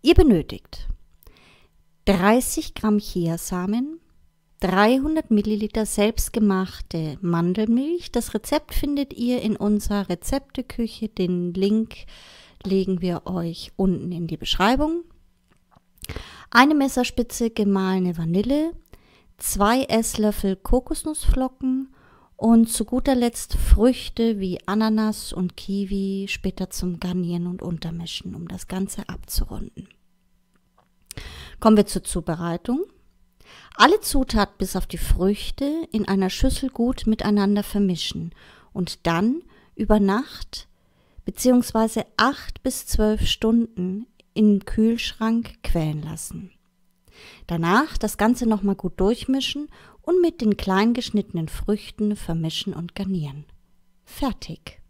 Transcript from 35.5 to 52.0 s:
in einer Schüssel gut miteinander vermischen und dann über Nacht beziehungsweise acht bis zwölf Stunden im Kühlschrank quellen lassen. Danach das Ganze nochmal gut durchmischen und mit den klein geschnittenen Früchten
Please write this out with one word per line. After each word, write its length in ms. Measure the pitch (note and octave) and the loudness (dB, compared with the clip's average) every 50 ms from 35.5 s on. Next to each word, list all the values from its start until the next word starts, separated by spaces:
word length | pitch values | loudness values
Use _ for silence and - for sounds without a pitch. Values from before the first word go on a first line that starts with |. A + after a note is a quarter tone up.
| - - C4+ C#4+ D4+ E4 E4 - | -6 -4 -2 -2 -2 -4 -6 -4
in 160 | - A3 G3 | -2 -2 0
einer 220 | - G3 G3 F#3+ F#3 | 0 0 0 0 0
Schüssel 400 | - - - C4 B3+ - C#4 C4 | 0 2 2 2 2 0 -4 -6
gut 380 | - - A#3 B3 C4 - - | -2 0 0 0 0 -2 0
miteinander 560 | A3 A3 - - G#3+ G#3 G#3 G3+ G3 G#3 G#3 G3+ | -2 -2 0 0 0 2 2 4 2 2 0 -2
vermischen 680 | - - G3+ G3+ F#3+ F3+ E3 - - - E3 E3 E3+ - - - - - - _ _ _ | -2 0 0 2 2 0 -2 -4 -8 -8 -8 -10 -10 -12 -16 -20 -20 -20 -20 _ _ _
und 340 | - F3+ - - _ _ | -6 -6 -6 -8 _ _
dann 340 | E3+ E3 E3+ G3 A#3 C4+ E4 - - _ - _ _ _ | -2 0 2 2 0 0 -2 -6 -14 _ -20 _ _ _
über 240 | - A3 G3+ G#3+ G#3+ | -6 4 4 6 6
Nacht 680 | G3+ G3 G3 A#3 C#4+ - - - - - - - - _ _ _ _ _ _ _ _ _ _ - - | 6 4 2 0 -2 -6 -8 -10 -10 -10 -10 -16 -16 _ _ _ _ _ _ _ _ _ _ -10 -10
beziehungsweise 800 | - - - - B3 B3+ B3 A#3+ - - A3 A3+ A3 - A3+ - _ _ | -10 -8 2 4 4 4 4 2 2 0 0 0 2 0 -4 -6 _ _
acht 460 | - A3 B3+ C#4 - - - - - | 2 2 2 2 -2 -8 -12 -12 -6
bis 240 | _ - - - - | _ -6 -6 -6 -6
zwölf 400 | - - - G#3+ G#3+ A3 A3 - | -2 0 2 2 2 2 2 0
Stunden 800 | - - - - A3 A3+ A#3 A#3 A3+ _ - F3+ F#3 F#3 G#3 A#3 _ _ _ _ _ _ | 0 0 0 2 4 4 4 2 0 _ -6 -6 -4 -4 -8 -10 _ _ _ _ _ _
im 300 | - G#3+ G#3+ G3+ G3 G3 | 4 6 6 6 4 0
Kühlschrank 960 | - - - A3 A3+ A#3 A#3+ - - - - A3 A3 A3+ A#3 A#3 - - _ - | -2 0 2 2 2 2 0 -4 -8 -6 -4 -2 0 0 -2 -4 -6 -14 _ -2
quellen 400 | - - E3+ D#3 D#3 D3+ D3+ D3+ | 0 0 2 2 -2 -4 -6 -8
lassen. 480 | D#3 E3 D#3+ - - - E3 G3 F3 _ _ _ _ _ _ _ _ _ _ _ _ _ - - - - - - | -10 -10 -10 -12 -12 -12 -14 -14 -16 _ _ _ _ _ _ _ _ _ _ _ _ _ -20 -20 -20 -20 -20 -8
Danach 500 | - E3+ E3 E3 E3+ F#3 A#3+ - - - | -6 -4 -2 2 4 4 4 2 2 -2
das 200 | - - G#3 - | -2 -2 -2 -2
Ganze 280 | - G#3 A3+ B3 - B3 | 0 2 2 2 2 2
nochmal 300 | A3 G#3+ G3+ F#3+ G3+ G3 | 0 0 0 0 -2 -2
gut 240 | - - F3+ - - | -2 -4 -8 -2 0
durchmischen 680 | F#3 G3+ A#3+ A#3+ - - C4 C4+ B3+ - - C#4 D4 D4+ - - - - - _ _ | 2 2 2 0 -2 -2 -2 -2 -2 -4 -6 -8 -10 -12 -14 -20 -20 -20 -20 _ _
und 180 | - F4 F#4 | 0 2 4
mit 200 | F4 E4 - - | 4 2 2 2
den 140 | A#3+ G#3+ G3+ | 0 0 0
klein 380 | - - G3 F#3 F#3+ G#3 A#3 A#3+ | 2 0 0 2 4 4 4 2
geschnittenen 540 | B3 A#3 - - G#3 G3 - - E3+ D#3+ | 0 -4 -2 -2 -2 -2 -2 -6 -6 -6
Früchten 680 | D#3 - - - - G#3+ G#3 - - - - | -6 -6 -6 -2 -2 -2 -2 -4 -14 -6 -4